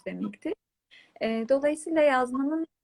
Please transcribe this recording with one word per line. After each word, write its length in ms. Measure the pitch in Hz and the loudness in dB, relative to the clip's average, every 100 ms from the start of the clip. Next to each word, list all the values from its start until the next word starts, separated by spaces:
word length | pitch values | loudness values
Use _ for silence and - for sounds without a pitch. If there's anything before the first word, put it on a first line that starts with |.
| - | -10
demektir. 480 | 185 208 208 311 392 _ _ _ - _ - | -6 -6 -6 -8 -8 _ _ _ -20 _ -6
E, 240 | 226 226 226 | -4 -2 0
dolayısıyla 520 | 269 294 302 339 320 | 2 2 -2 -2 4
yazmanın 640 | 294 262 247 254 277 320 320 _ | 4 4 2 0 -2 -2 -4 _